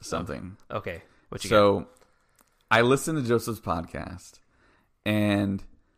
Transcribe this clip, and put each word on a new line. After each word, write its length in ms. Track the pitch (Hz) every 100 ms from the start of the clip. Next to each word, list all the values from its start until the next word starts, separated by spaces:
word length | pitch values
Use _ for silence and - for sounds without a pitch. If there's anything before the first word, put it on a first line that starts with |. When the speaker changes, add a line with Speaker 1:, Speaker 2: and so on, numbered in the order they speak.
Speaker 1:
something. 560 | - 82 - 67 90 98 -
Speaker 2:
Okay. 300 | 107 101 82 - _ -
What 120 | -
you 60 | 98
Speaker 1:
So, 300 | 107 101 98
Speaker 2:
got? 80 | - _ _ _ _ _ _ _ -
Speaker 1:
I 100 | 113
listened 420 | 120 135 - 160
to 60 | 117
Joseph's 320 | 117 117 107
podcast, 800 | 101 85 85 71 - 90 - - _ _ _ _ _ _
and 580 | 107 107 104 101 101 98 - - _